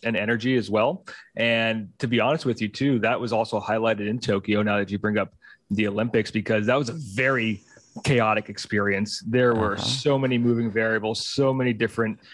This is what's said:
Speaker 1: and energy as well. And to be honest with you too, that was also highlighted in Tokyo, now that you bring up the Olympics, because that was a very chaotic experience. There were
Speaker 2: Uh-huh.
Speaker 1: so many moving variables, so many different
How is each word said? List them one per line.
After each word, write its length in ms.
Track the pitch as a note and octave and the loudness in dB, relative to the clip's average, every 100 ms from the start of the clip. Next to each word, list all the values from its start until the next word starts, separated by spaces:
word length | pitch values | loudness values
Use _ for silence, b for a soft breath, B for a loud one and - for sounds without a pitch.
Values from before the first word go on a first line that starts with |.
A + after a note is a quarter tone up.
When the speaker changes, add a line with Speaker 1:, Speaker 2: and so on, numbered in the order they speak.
Speaker 1:
and 140 | A2+ G2+ | -4 -2
energy 400 | G#2+ A#2 B2 C3 | 0 0 2 0
as 120 | G2+ | 0
well. 380 | G#2 B2 F#3 - B B A2 | 0 0 -2 -10 B B -4
And 520 | A#2 A2+ A2+ A2+ G2+ - | 0 2 0 -2 -6 -6
to 80 | A#2+ | -2
be 100 | A#2 | 2
honest 240 | A#2 D#3+ | 2 0
with 160 | B2+ A2+ | -2 -2
you 60 | G#2 | -4
too, 300 | - C#3 B2 | -2 0 2
that 200 | A2 A#2 | 2 0
was 120 | A#2 | -2
also 280 | A2 A2+ G#2+ | -2 0 -2
highlighted 480 | - A2 A2+ G#2+ G#2 | -2 0 0 0 -2
in 100 | A#2 | -4
Tokyo, 440 | - G2 G#2+ G#2 | -2 -2 0 0
now 160 | G#2 G#2 | 2 0
that 120 | G2 | -2
you 80 | G2+ | -2
bring 180 | A2 G#2 | 0 0
up 160 | F#2+ _ B B - | -2 _ B B -6
the 160 | G2+ G#2 | -2 0
Olympics, 420 | G#2 A#2 A2+ G#2+ | 0 0 0 0
because 340 | A2 G2+ G#2+ G#2 | -4 0 0 2
that 100 | C3+ | 0
was 120 | C#3+ | 0
a 80 | E3 A#2 | -6 -8
very 480 | G2+ C3 C3 A2+ G2+ _ B _ - | -2 0 0 -2 -4 _ B _ -8
chaotic 440 | - B2 A2 G#2+ - | 0 2 4 2 -2
experience. 720 | G2+ - G#2 G2+ G2 G#2 - A2 | -12 -2 0 2 0 -2 -4 -2
There 280 | B2 B2 | 4 4
were 200 | A2+ G#2+ | 4 2
Speaker 2:
Uh-huh. 80 | G2 | 0
Speaker 1:
so 340 | - C3 D3 C3+ | -4 -2 2 2
many 200 | C3 B2 | 2 2
moving 320 | A#2+ A#2 A2+ | 2 2 0
variables, 520 | G#2+ A2 A2 G#2+ A2 - | 0 0 0 -2 -4 -4
so 280 | - C3+ | 2 2
many 180 | C3 B2+ | 2 0
different 460 | A2 A2+ - A2 G#2+ B | 0 -2 0 -2 -2 B